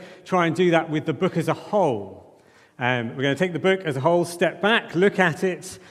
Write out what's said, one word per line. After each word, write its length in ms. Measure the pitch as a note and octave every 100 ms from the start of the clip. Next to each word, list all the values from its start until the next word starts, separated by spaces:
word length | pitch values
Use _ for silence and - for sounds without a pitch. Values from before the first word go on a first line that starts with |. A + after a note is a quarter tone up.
| - - -
try 200 | F3+ E3+
and 80 |
do 180 | E3 F3+
that 180 | E3 D#3+
with 160 | D3+ C#3+
the 80 |
book 240 | B2+ F#3 E3+
as 100 | D3+
a 60 |
whole. 840 | D3 - G#3 E3 A2 G2 F#2 - _ _ _ _ -
Um, 380 | B2 B2+ A#2 C3+
we're 80 |
gonna 100 | C#3
take 200 | C#3 F3+
the 60 | D#3
book 200 | F#3 F#3+ E3
as 100 | C3
a 60 |
whole, 240 | D3 F3 E3+
step 360 | - E3 -
back, 320 | G3+ A3+ -
look 240 | E3+ G3 -
at 240 | F3 C#3+
it, 380 | F#3+ D#3+ - - -